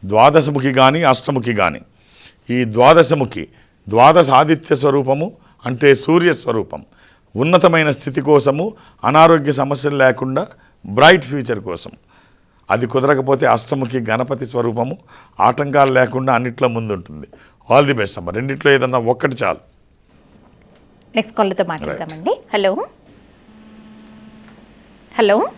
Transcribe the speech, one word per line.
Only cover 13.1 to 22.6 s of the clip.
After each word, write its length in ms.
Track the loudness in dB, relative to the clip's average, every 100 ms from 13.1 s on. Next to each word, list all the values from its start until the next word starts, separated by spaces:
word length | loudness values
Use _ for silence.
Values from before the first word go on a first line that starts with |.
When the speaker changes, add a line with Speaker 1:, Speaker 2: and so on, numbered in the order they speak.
| 0 0 0 0
Speaker 1:
అష్టముఖి 580 | 0 -2 -6 -4 -6 -4
గణపతి 360 | -4 -4 -8 -8
స్వరూపము, 520 | -6 -6 -4 -8 -8 _ -20 _ _
ఆటంకాలు 520 | 0 0 -2 2 2
లేకుండా 420 | 2 0 -2 -2
అన్నిట్లో 340 | -2 -2 -4 -4
ముందుంటుంది. 580 | -4 -6 -8 -10 -18 -20 -20 _ _ 0
All 160 | 2 2
the 100 | 0
best 140 | -4 -6
అమ్మ. 120 | -8
రెండిట్లో 420 | -8 -8 -2 2
ఏదన్నా 260 | 2 2 -2
ఒక్కటి 380 | -2 -2 -2 -4
చాలు. 280 | -4 -6 _ _ _ _ _ _ _ _ _ _ _ _ _ _ _ -8
Speaker 2:
నెక్స్ట్ 220 | -8 -4
కాలర్తో 260 | -6 -4
మాట్లాడదామండి. 760 | -6 -6 -10 -12 -12 -10 -8 -8 _
హలో. 220 | -4